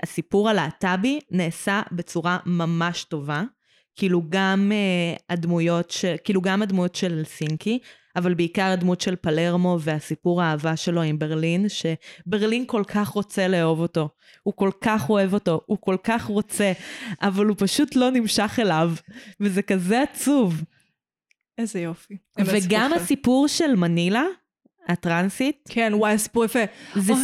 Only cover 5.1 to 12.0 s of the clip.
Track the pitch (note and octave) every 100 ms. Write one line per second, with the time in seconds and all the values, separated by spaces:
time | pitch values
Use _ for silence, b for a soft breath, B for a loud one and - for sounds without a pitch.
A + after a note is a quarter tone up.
5.1 | - - F3 E3+ E3+ E3 E3+ E3+ - F#3
6.1 | D#3 - F#3+ F#3 G3 G#3 F#3+ F3+ - F#3
7.1 | D#3+ D#3 - D3+ D#3 G#3 B3 B B B
8.1 | - F3 E3+ E3+ G3+ F#3+ F#3 F3 F3+ -
9.1 | F3+ F3+ D#3 F3 F3 F3+ F3 D#3 D3+ -
10.1 | D#3 F3+ F3 E3 D3+ D#3+ D#3+ - E3+ D#3+
11.1 | D3+ D#3 D#3+ E3 F3 G3+ - E3+ D#3+